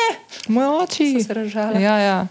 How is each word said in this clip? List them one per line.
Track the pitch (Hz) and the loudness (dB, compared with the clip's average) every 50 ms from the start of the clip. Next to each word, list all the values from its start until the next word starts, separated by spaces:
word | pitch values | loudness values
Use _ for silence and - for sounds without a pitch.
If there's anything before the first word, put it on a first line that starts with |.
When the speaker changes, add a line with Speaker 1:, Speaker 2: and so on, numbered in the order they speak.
| 466 453 - - - - - - - | 2 0 -2 -4 -10 -18 -18 -14 -4
Speaker 1:
Moj | - 220 240 269 277 302 320 | -2 0 0 2 2 0 0
oči. | 359 349 - - 302 285 262 | -2 -2 0 0 0 2 2
Speaker 2:
Sem | 247 214 | 0 0
se | 214 208 | -2 -2
režala. | 220 220 208 208 220 208 220 214 190 | -4 -4 -4 -4 -4 -2 0 0 2
Speaker 1:
Ja, | 196 208 214 208 | 2 4 4 4
ja. | 202 202 190 185 185 185 | 2 2 2 0 -2 -4